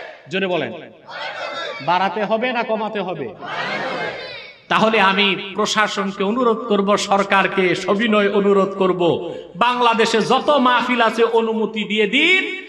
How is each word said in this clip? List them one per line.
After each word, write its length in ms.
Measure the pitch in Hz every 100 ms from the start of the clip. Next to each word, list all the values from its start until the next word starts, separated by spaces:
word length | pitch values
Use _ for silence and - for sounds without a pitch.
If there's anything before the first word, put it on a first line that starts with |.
| - - 143
জোরে 180 | 185 190
বলেন। 260 | 175 127 107 120 - - - - - - - - - 139
বাড়াতে 380 | 180 190 185
হবে 280 | 190 220 247
না 120 | 240
কমাতে 360 | 226 220 214 208
হবে? 340 | 185 165 120 87 - - - - - - - - - - - - -
তাহলে 340 | 175 220 220
আমি 500 | 190 196 202 180 196 185
প্রশাসনকে 680 | 208 214 208 208 196 196
অনুরোধ 340 | 190 233 240 220
করব, 400 | - 208 202 196
সরকারকে 760 | - 196 190 196 180 202 180 165
সবিনয় 580 | - 202 233 208 202
অনুরোধ 440 | 208 196 196 190 196
করব, 560 | 185 170 170 110 87 - - 175
বাংলাদেশে 680 | 233 247 240 226 220 226
যত 280 | 165 254 -
মাহফিল 520 | 294 254 247 240 247
আছে 220 | 226 226
অনুমতি 600 | 226 226 226 220 214 214
দিয়ে 240 | 196 214 208
দিন, 580 | 254 330 381 349 370